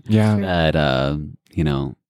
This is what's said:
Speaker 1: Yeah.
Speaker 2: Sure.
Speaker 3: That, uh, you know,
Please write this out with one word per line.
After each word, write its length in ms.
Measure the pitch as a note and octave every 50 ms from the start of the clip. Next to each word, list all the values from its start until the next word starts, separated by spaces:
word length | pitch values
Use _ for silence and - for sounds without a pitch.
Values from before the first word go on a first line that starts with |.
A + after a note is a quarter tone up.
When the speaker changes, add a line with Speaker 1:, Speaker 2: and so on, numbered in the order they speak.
| -
Speaker 1:
Yeah. 280 | - A2 A2 G#2+ G#2+ G#2+
Speaker 2:
Sure. 60 | G#2 G2
Speaker 3:
That, 300 | F#2 F2+ F2 E2 D#2 D#2
uh, 420 | D#2+ D2+ C#2+ C2 C2 C2+ C#2 D2 D2+ D2+ - - - _ _
you 120 | - - D#2+
know, 320 | D2+ C#2+ C2+ C#2 C#2 - - _ _